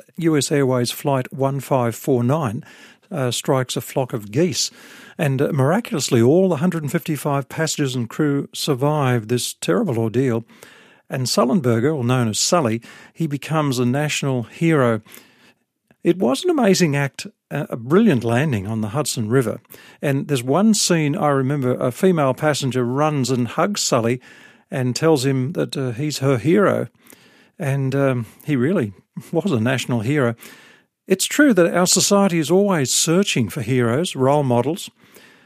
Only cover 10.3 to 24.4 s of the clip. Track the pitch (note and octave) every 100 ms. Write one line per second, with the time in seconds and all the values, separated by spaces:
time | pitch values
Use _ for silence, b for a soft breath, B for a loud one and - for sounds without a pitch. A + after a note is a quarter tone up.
10.3 | A2+ - B B B B B - D3 B2
11.3 | - A#3+ G#3 B2+ A2+ C3+ D#3 A#2+ B2+ A2+
12.3 | G2+ - F3+ B2 A2+ B B B - E3
13.3 | C#3+ - D#3 D3 B2 B2 C3+ D3+ - C#3+
14.3 | B2+ A2+ - E3 D#3 A#2+ A2 B B B
15.3 | B B B _ _ _ _ E3+ F3 G#3+
16.3 | C#4 F#4 D#4 G#3+ D#3+ E3+ C#3+ C#3 - -
17.3 | - _ - D#3+ C3 A#2 F3+ A#3 B2+ A2+
18.3 | A#2 D#3 G#2+ F#2+ A2 A2 D3 C#3 - G#2+
19.3 | C3 A2 - - B B B D3 C#3 -
20.3 | C3+ B2+ D#3 A3 G#3 - E3+ D3 - D3+
21.3 | C#3 C3 D3 B2+ B2 C3 - F#3+ E3 C3+
22.3 | B2+ D#3 C#3 C3+ B2+ A#2+ C3+ D3+ D3 A#2+
23.3 | B2+ A#2 - F#3+ G#3 - B2 A2+ B2 B
24.3 | B